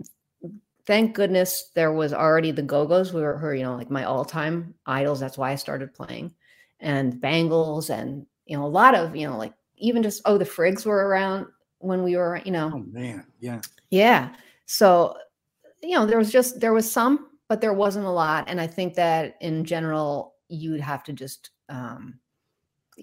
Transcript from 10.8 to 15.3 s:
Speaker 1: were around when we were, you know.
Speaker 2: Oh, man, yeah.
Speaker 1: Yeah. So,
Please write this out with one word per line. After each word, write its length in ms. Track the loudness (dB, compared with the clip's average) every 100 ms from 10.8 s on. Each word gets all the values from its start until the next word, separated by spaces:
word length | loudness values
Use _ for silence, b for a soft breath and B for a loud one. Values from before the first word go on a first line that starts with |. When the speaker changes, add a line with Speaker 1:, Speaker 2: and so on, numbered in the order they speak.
| 0
Speaker 1:
were 220 | 2 2
around 400 | 2 0 -4 -8 _ _ _
when 240 | -4 -2
we 140 | 0 0
were, 240 | 0 -2
you 80 | -4
know. 200 | -2 -2 -4
Speaker 2:
Oh, 40 |
man, 460 | -10 -10 -8 -10 -16 _
yeah. 220 | -10 -10 -12 _ -2
Speaker 1:
Yeah. 440 | 4 6 4 2 B B B -8
So, 500 | 4 6 6 4 -2 -18